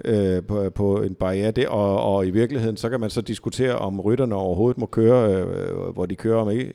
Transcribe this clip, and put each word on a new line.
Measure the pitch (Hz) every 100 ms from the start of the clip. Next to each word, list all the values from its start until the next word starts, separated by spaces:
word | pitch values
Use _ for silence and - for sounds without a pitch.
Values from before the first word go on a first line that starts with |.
| -
øh, | 107 98 92
på, | 98 104 98 -
på | 101 98
en | 104 92
barriere. | 92 95 107
Det, | 113 127
og, | 107 101 98 110 98
og | 95
i |
virkeligheden, | 92 117 139 113 107
så | 117
kan | 123
man | 110
så | 120
diskutere, | 104 107 - - 127 123
om | 101 98
rytterne | 95 123 131 101
overhovedet | 95 87 117 123
må | 113
køre, | - 113 123 110 95
øh, | 90 90 90 90 90
hvor | 90 90
de | 92
kører, | 110 113
om | 107
ikke, | 101 -